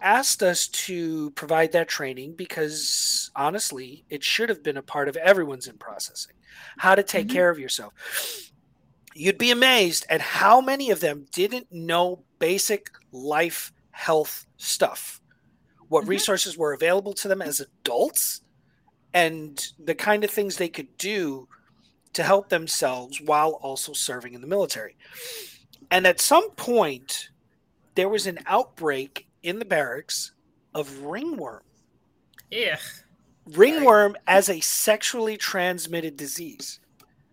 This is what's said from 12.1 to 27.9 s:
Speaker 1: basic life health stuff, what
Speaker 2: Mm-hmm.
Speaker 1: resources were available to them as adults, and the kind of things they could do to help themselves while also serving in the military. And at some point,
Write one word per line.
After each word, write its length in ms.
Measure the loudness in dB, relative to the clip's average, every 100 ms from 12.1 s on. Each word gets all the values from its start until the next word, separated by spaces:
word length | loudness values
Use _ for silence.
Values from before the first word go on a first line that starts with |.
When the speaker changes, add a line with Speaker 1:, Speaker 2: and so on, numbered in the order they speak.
| -2 _ -4
Speaker 1:
basic 500 | 0 0 0 -2 -6 -20 _
life 600 | -12 -4 0 0 -4 -12 _ _
health 540 | -10 0 0 0 -6 -16 _
stuff, 640 | -6 0 0 -2 -14 -16 _ _ _ _ _ _ 0
what 120 | 0
Speaker 2:
Mm-hmm. 80 | 2
Speaker 1:
resources 460 | -2 0 0 -2 -2
were 160 | -4
available 400 | 0 2 2 0 -8
to 120 | -4
them 140 | -2
as 180 | -2 -6
adults, 840 | -8 _ -4 0 0 0 -4 -6 _ _ _ _ _ _ _
and 600 | 2 2 0 -12 -10 -12 -10
the 120 | -6 -4
kind 280 | 0 2
of 80 | 0
things 240 | -2 -4 -2
they 140 | -6
could 280 | -6 -14 -8
do 500 | -6 -4 -4 -6 -12 _ _ _ _ _ _
to 100 | -4
help 260 | 2 2 4
themselves 720 | -2 -2 -2 -2 -2 -8 -10
while 300 | 2 4 4 0
also 300 | -6 -8 -8
serving 400 | -6 -6 -6 -12
in 80 | -16
the 60 | -4
military. 480 | -2 0 -4 -10 _ -20 -16 -14 -14 -16 -20 _ _ 0
And 160 | 4 4
at 140 | 4
some 300 | 6 4 4
point, 800 | -6 0 2 2 -2 -10 -12 -12 _ _ _ _ _ _